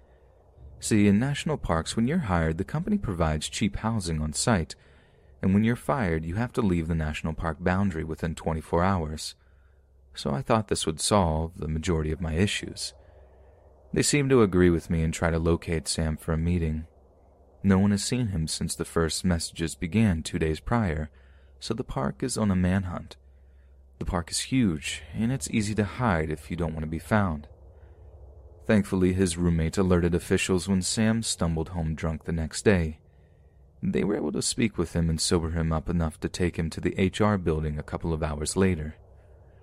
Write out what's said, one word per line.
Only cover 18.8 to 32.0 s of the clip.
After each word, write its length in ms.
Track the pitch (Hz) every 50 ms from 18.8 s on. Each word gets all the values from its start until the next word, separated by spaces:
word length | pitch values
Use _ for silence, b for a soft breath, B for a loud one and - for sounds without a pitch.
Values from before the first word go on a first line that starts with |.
| 82
first 400 | - - 87 82 78 - - -
messages 480 | 92 87 82 - - - - 82 76 -
began 480 | - 92 85 82 107 113 104 85 80
two 160 | - - -
days 220 | 85 82 78 78 -
prior, 500 | - - 120 117 110 87 78 78 76 - b b b b b b b b b b
so 140 | - - 120
the 100 | 113 127
park 380 | - - 139 135 139 - -
is 160 | 135 127 -
on 140 | 120 107 101
a 40 | 92
manhunt. 640 | 92 92 90 92 98 92 87 85 - 85 - - - b b b b b b b b b b b b b - -
The 80 | - 80
park 240 | - 95 87 82 -
is 120 | - -
huge, 640 | - - 127 131 120 95 80 73 - - - - - - -
and 180 | 85 110 117
it's 180 | 135 135 - -
easy 240 | - 113 101 104 107
to 100 | 107 104
hide 440 | 95 - - 127 113 90 80 80 78
if 220 | 78 - - -
you 60 | 87
don't 160 | 82 85 80 80
want 100 | 78 78
to 40 |
be 120 | 78 82 78
found. 480 | - - 113 107 101 90 80 73 73 - - - - b b b b b b b b b b - - - - - - - - - -
Thankfully, 460 | - 110 101 95 - 98 92 90 90 92
his 240 | 92 98 87 82
roommate 400 | 87 87 87 82 80 80 82 -
alerted 360 | 101 95 90 90 85 85 85 85
officials 540 | 82 - - 98 92 - - 95 90 82
when 140 | 98 98 92
Sam 420 | 90 - - 113 110 110 113 117 113
stumbled 460 | - - - 90 82 82 80 78 80
home 260 | 92 87 80 80 78
drunk 300 | -